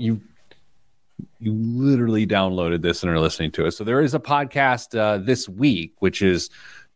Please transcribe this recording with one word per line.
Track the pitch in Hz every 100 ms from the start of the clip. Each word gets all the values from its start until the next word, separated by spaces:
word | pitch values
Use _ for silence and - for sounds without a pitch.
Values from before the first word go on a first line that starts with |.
you, | 113 113 - _ - - - - _ _ _ - - _
you | 113
literally | 107 113 120 139 131 117 110 107
downloaded | 101 95 92 85 87
this | 87 82
and | 90
are | 82
listening | 80 - 80
to | - 80
it. |
So | -
there | 107 127
is | 151
a | 139
podcast, | - 143 139 143 135 120 - 117
uh, | 107 104
this | 98 127 -
week, | 92 143 95 80 -
which | 95 -
is | 98 87 - - - - -